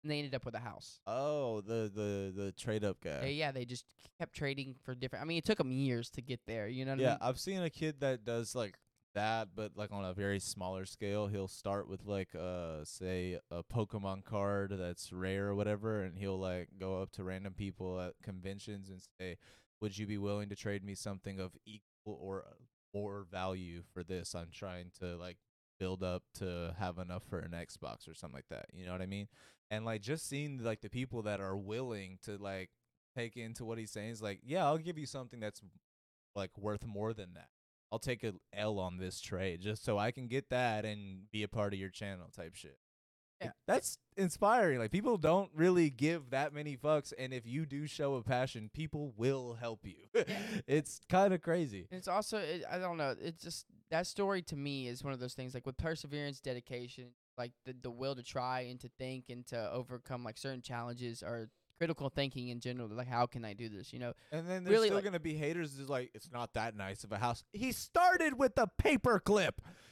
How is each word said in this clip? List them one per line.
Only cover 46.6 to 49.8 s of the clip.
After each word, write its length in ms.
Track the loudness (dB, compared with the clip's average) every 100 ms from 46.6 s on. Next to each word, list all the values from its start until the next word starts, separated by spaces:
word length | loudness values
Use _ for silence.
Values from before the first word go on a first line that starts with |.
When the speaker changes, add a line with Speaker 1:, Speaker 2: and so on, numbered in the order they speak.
| -6 0
Speaker 2:
fucks, 360 | 4 4 4 -6
and 160 | -4
if 120 | -4 -2
you 200 | -2 -2
do 200 | -2 -4
show 280 | 0 2
a 80 | 2
passion, 480 | 4 4 2 -2 -8
people 400 | -6 -4 -4 -4 2
will 380 | 4 4 -2
help 300 | -6 -6 -6